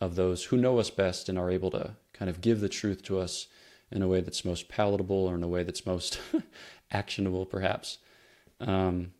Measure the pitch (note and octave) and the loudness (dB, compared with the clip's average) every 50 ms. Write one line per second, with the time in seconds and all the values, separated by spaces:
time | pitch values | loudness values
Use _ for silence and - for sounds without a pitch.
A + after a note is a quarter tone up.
0 | G2 F2+ E2+ F#2 F#2 F#2 F2+ F2 - - C3 B2+ B2 B2+ B2+ A#2+ G#2 - - - | -4 -2 2 2 2 2 2 0 0 2 4 4 6 6 4 4 2 2 2 2
1 | G2 F#2 F2+ - - - F#2 F#2 F2+ F2+ F2+ F#2+ F#2 F#2 - - - - G#2+ - | 2 2 2 -2 -4 -4 -2 0 0 0 0 0 0 0 -2 -2 -4 -6 -10 -14
2 | _ _ - - G2+ F#2 E2+ F2 F#2 A2+ A#2 G#2+ G#2 F#2+ - - - G#2 F#2+ F#2 | _ _ -10 -6 -4 -4 -4 0 2 2 4 4 2 -2 -2 -2 -2 -2 -2 -2
3 | - - G2 F#2+ F#2 E2+ - - - - - - - - - - _ - - G2+ | -4 -2 -2 -2 -2 -2 -4 -8 -10 -12 -16 -20 -20 -20 -20 -20 _ -6 -2 0
4 | F#2+ F#2 F#2 F#2 F2 - - - - F#2 F2 E2+ - - - - G#2+ G2+ G2+ G2 | 2 4 4 2 2 0 -4 -4 -2 -2 -2 -4 -6 -6 0 2 2 4 4 2
5 | F#2+ F#2 G2 F#2+ F#2+ F#2 F2+ F2 F2 F2 F2 F2+ F2+ F2+ F2 - - F#2+ F#2 F2 | 0 2 2 2 2 2 0 0 -2 0 0 0 -2 -2 -4 -6 -4 -2 -2 -2
6 | - - - - - - - D#4+ - - - - - - - - _ - - G2+ | -2 -4 -6 -8 -8 -4 -2 -4 -4 -4 -14 -20 -20 -20 -20 -20 _ -4 -4 -4
7 | G2+ - - - G2 F#2+ F#2 F#2 F#2+ - - G2 F#2+ F#2 G2+ - - - - - | -4 -4 -4 -2 -2 0 0 -2 -4 -4 -4 -2 0 0 0 -2 -6 -10 -14 -14
8 | _ _ - - - - - _ _ _ _ - - - F#2+ F#2+ F#2+ F#2 F2+ F2+ | _ _ -20 -20 -20 -20 -20 _ _ _ _ -8 -2 0 2 2 4 2 2 0
9 | F2+ F2+ - _ | -4 -6 -10 _